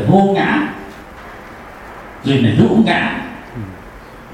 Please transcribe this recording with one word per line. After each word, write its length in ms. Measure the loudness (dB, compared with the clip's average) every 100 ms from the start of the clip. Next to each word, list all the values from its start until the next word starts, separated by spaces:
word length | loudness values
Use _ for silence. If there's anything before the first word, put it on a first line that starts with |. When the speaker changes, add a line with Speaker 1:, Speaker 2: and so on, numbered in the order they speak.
| 4
Speaker 1:
vô 260 | 6 6
ngã, 240 | 2 2 0 -2 -6 -14 -16 -18 -18 -18 -18 -18 -18 -18 -18 -18 -18 -18 -6
rồi 140 | 0 2
là 120 | 4 4
hữu 260 | 4 6
ngã, 360 | 4 2 -2 -6 -10 -12 -14
Speaker 2:
Ừ. 60 | -12 -12 -14 -18 -20 -20 -20 -20